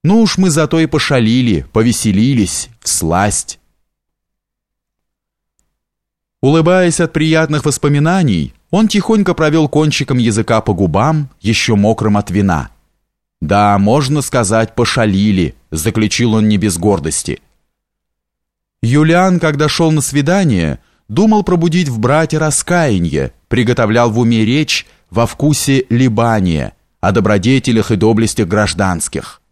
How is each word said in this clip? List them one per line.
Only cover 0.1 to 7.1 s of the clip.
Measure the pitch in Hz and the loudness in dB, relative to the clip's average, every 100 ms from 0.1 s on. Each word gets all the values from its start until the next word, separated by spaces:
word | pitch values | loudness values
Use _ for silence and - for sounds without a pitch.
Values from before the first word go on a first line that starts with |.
| 220 | 2
уж | 220 - | 2 2
мы | 185 | 0
зато | 151 156 165 | 0 0 0
и | 160 | 0
пошалили, | 156 - 131 110 123 123 82 67 | -2 0 0 2 2 2 -2 -2
повеселились, | 117 120 107 110 95 123 131 95 - - _ | 0 0 0 0 2 2 2 -2 -4 -12 _
всласть. | - - 80 87 104 - - - _ _ _ _ _ _ _ _ _ _ _ _ _ _ _ _ _ _ _ _ _ _ _ _ _ _ _ _ | -6 -4 -2 0 0 -2 -8 -16 _ _ _ _ _ _ _ _ _ _ _ _ _ _ _ _ _ _ _ _ _ _ _ _ _ _ _ _
Улыбаясь | 131 160 165 185 175 160 | 2 2 4 2 2 0
от | 170 | -2